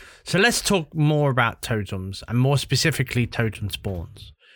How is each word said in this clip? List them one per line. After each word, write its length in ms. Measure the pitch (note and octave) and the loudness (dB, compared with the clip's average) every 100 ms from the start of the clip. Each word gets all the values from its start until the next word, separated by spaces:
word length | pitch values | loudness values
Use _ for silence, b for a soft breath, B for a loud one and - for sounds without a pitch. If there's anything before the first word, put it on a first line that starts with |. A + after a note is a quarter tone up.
| B B | B B
So 140 | - F3 | -4 2
let's 220 | A#3 - | 2 2
talk 340 | - G3+ D#3 | 2 0 0
more 360 | D#3 D3+ D3+ D3 | 2 2 4 2
about 320 | B2+ A#2 - | 4 2 0
totems, 600 | - A2 G2 G2 F#2 F#2+ - | -4 -4 -2 -6 -8 -10 -4
and 100 | A#2+ | 2
more 200 | C3 C#3+ | 2 2
specifically 680 | - B2+ E3 - C3 B2+ A#2 | 0 0 0 0 -2 0 -2
totem 440 | - A2+ - G2+ | 0 -2 -2 -8
spawns. 640 | - G#2 F#2 E2 - - - b | -6 -6 -6 -8 -14 -20 -20 b